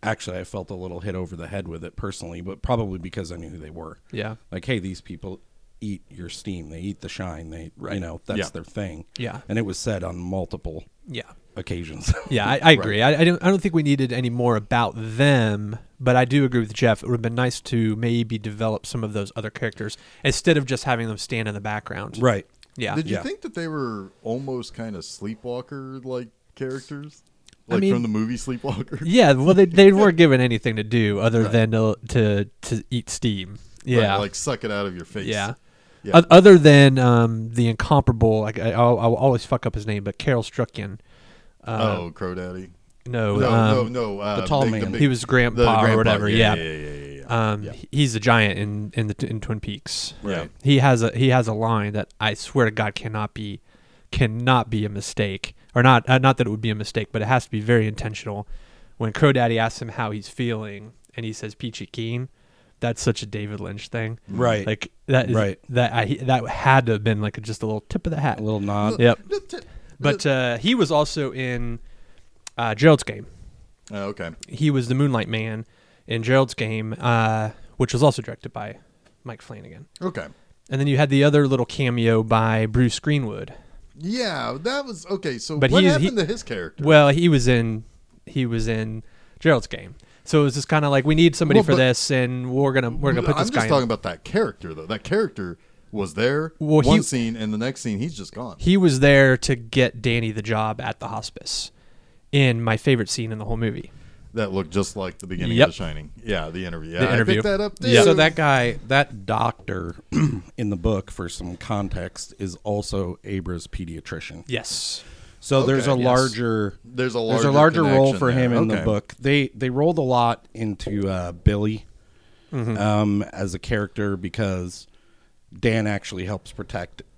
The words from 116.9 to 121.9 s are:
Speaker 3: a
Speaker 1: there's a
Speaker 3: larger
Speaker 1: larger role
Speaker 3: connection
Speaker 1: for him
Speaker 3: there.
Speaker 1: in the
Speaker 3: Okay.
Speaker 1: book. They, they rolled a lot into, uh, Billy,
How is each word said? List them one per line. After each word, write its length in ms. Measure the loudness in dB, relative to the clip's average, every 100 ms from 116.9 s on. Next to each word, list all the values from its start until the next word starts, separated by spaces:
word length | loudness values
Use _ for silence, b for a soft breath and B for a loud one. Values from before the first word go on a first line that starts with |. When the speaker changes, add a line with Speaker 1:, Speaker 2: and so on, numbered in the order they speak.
| -4 -2 -2
Speaker 3:
a 40 |
Speaker 1:
there's 260 | 0 2 4
a 60 |
Speaker 3:
larger 0 |
Speaker 1:
larger 320 | 6 6 6
role 80 | 4 6 4
Speaker 3:
connection 120 | 4
Speaker 1:
for 120 | 0
him 200 | 2 2
Speaker 3:
there. 100 | 2
Speaker 1:
in 40 | 0
the 80 | 0
Speaker 3:
Okay. 60 |
Speaker 1:
book. 300 | 0 -2 -4 -6
They, 300 | 0 2 0
they 200 | -4 -4
rolled 300 | 0 0 0
a 20 |
lot 440 | 0 2 2 0 _ -8
into, 520 | -6 -6 -6 -4 -2
uh, 240 | -4 -6
Billy, 540 | -2 0 2 -2 -4 -10